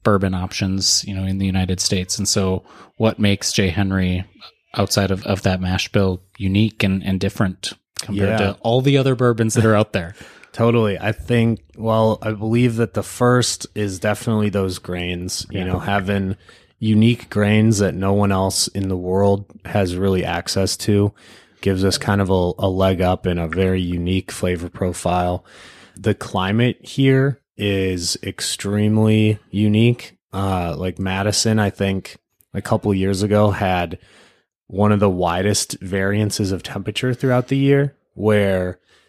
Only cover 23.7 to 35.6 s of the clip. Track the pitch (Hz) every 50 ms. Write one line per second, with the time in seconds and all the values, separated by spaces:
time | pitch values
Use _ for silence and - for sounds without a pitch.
23.7 | 92 92 90 87 87 85 85 90 95 92 - - - - - 90 90 82 87 85
24.7 | - - 101 90 87 - - 87 87 90 90 90 90 90 - _ - - - -
25.7 | - - - - _ - - 113 101 - - - - 95 92 95 104 113 123 123
26.7 | - - - - - 139 135 135 131 131 135 139 131 - _ _ _ - 104 101
27.7 | 98 95 95 92 92 90 87 87 - - - 98 - - - - - - - 98
28.7 | 104 104 104 107 110 110 110 110 110 110 107 107 107 - - _ - 101 107 104
29.7 | 104 110 113 120 117 - - - - _ _ _ - 95 98 98 95 90 87 85
30.7 | 80 73 90 92 87 - 95 95 95 95 98 107 98 - - 113 110 110 104 98
31.7 | - - 98 98 95 95 - - - - _ _ _ _ _ _ - 98 - -
32.7 | 113 98 - 104 98 95 95 98 98 90 104 101 104 104 107 104 101 - 107 92
33.7 | 92 90 87 82 - - - _ _ - - _ _ _ _ _ _ _ _ -
34.7 | 92 95 104 104 104 101 104 101 92 90 90 85 85 92 95 104 101 -